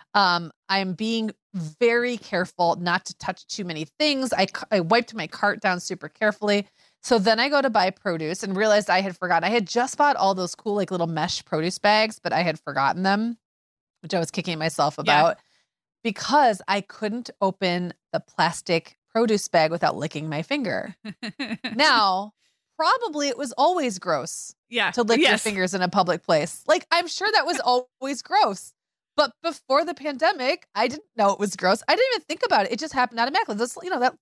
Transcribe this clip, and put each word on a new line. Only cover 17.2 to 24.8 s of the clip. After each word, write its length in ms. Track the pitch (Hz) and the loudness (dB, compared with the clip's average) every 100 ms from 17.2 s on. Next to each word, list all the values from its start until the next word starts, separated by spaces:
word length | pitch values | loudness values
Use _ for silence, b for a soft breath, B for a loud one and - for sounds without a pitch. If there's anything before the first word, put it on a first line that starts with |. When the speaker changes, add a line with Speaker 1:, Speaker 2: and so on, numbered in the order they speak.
| - - | -10 -4
Speaker 1:
open 500 | 196 - 185 175 175 - _ | -4 0 -2 -2 -4 -10 _
the 80 | 160 | -8
plastic 760 | - - 165 - - 165 - _ _ | -6 0 0 0 -2 -2 -2 _ _
produce 380 | 226 233 208 - | 0 2 0 2
bag 220 | 170 156 | 2 2
without 260 | 165 156 92 | 2 -2 -2
licking 320 | 156 147 156 | -6 -6 -6
my 100 | 147 | -6
finger. 540 | 160 294 220 95 - - | -4 -4 -4 -4 -8 -12
Speaker 2:
<laughs> 720 | 214 - 220 - 233 226 233 | -16 -14 -14 -10 -10 -8 -4
Speaker 1:
Now, 580 | 226 302 240 196 185 208 _ _ _ _ - | 2 4 4 4 2 -4 _ _ _ _ -2
probably 500 | 330 494 453 302 285 | 2 2 0 -4 -4
it 80 | - | -4
was 160 | 269 | -6
always 460 | - 302 359 254 185 | 2 2 2 0 -4
gross 560 | 180 147 170 - - - _ | -2 -2 -2 -10 -14 -20 _
Speaker 2:
Yeah. 220 | 233 | -2